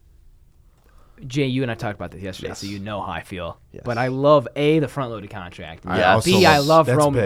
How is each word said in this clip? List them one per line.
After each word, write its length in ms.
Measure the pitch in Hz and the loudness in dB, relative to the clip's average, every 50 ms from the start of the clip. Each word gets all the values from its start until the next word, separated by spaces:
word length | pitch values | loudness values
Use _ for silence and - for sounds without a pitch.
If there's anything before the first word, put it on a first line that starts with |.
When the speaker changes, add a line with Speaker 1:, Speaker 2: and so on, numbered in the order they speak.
| _ _ _ _ _ - - _ _ _ _ _ _ _ _ _ _ _ _ - - _ _ - - | _ _ _ _ _ -20 -20 _ _ _ _ _ _ _ _ _ _ _ _ -20 -20 _ _ -18 -14
Speaker 1:
Jay, 180 | 131 123 147 139 | -6 -2 -2 -2
you 160 | 131 127 131 | 0 0 -2
and 100 | 135 120 | -2 -2
I 40 | 113 | -4
talked 200 | 104 120 107 101 | -6 -6 -8 -6
about 160 | - 90 82 | -8 -10 -12
this 100 | - 85 | -12 -12
yesterday, 320 | 95 95 90 - - 87 87 | -12 -12 -10 -10 -12 -12 -12
so 100 | - 98 | -12 -12
Speaker 2:
Yes. 80 | 98 101 | -10 -10
Speaker 1:
you 60 | 101 | -10
know 200 | 98 107 104 98 | -10 -8 -8 -8
how 100 | 90 95 | -8 -8
I 100 | 85 82 | -8 -10
feel. 380 | - - 98 87 85 85 101 - _ _ | -10 -10 -10 -10 -10 -10 -12 -14 _ _
Speaker 2:
Yes. 120 | - - - | -20 -10 -8
Speaker 1:
But 120 | 123 117 113 | -6 -4 -2
I 80 | 127 | -2
love, 400 | 127 131 135 139 143 151 143 123 - - | -2 -2 0 4 4 4 4 2 0 -4
A, 240 | 139 147 147 160 160 | 0 2 2 2 2
the 80 | 143 | 2
front-loaded 420 | 123 - 147 131 117 117 104 98 104 | 0 -4 -6 -8 -8 -8 -12 -12 -12
contract. 560 | - 101 87 87 - - 87 78 78 - - | -14 -14 -14 -14 -16 -14 -14 -14 -14 -12 -8
Speaker 3:
I 120 | - 92 | -4 0
Speaker 2:
Yes. 100 | 90 87 | 2 4
Speaker 3:
also 240 | 92 - 113 117 - | 4 4 4 4 4
Speaker 1:
B, 140 | 190 190 185 | 4 6 6
I 120 | 160 156 | 6 6
Speaker 3:
love, 100 | 143 139 | 6 4
Speaker 1:
love 180 | 151 160 165 156 | 4 6 6 6
Speaker 3:
that's 100 | - - | 4 4
Speaker 1:
Roman. 240 | 151 147 143 135 123 104 | 4 4 2 2 0 0